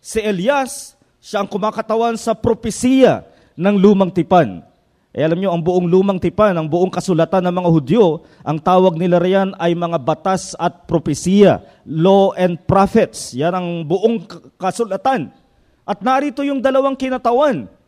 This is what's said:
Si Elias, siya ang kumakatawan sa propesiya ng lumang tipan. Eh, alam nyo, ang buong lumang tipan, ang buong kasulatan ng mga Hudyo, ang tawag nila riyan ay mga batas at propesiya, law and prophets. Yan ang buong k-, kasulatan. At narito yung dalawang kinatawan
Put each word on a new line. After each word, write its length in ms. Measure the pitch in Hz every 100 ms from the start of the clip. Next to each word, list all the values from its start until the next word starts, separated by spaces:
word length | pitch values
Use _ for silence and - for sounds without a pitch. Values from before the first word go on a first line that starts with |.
Si 160 | - 220
Elias, 800 | 214 196 196 285 254 - - _ _ _
siya 160 | - 208
ang 80 | 202
kumakatawan 720 | 208 214 208 220 220 233 226
sa 160 | - 220
propesiya 880 | - 226 233 - 247 262 247 117 - _ _ -
ng 200 | 180 208
lumang 320 | 196 196 185
tipan. 480 | 175 165 185 131 90 - _ _ _ _ -
Eh, 80 |
alam 160 | 151 170
nyo, 160 | 196 170
ang 80 |
buong 240 | 160 180 180
lumang 320 | 185 196 190
tipan, 320 | 170 - 208
ang 160 | 175 156
buong 240 | 170 185
kasulatan 560 | 175 - 165 165 190 180
ng 80 | 180
mga 140 | 180
Hudyo, 340 | 165 127 214 190 151 _ _
ang 160 | - 156
tawag 400 | 180 185 185 160
nila 240 | 180 175
riyan 320 | 180 196 190 190
ay 160 | 170
mga 320 | 170 170 170
batas 560 | 123 156 190 190 - -
at 240 | 170 -
propesiya, 800 | - 165 165 143 - 196 202 110 - _ -
law 480 | 156 170 196 196 -
and 240 | 180 175 _
prophets. 640 | 190 196 226 190 - - 120
Yan 160 | 156 185
ang 120 | 175 170 160
buong 400 | 180 214 233 -
k-, 240 | 170 131 _
kasulatan. 720 | 185 175 233 185 269 262 123 _ _ _ _ _ -
At 160 | 208
narito 400 | 214 262 294 247
yung 160 | 285 277
dalawang 400 | 247 262 269 269
kinatawan 720 | 262 254 233 240 302 196 98 _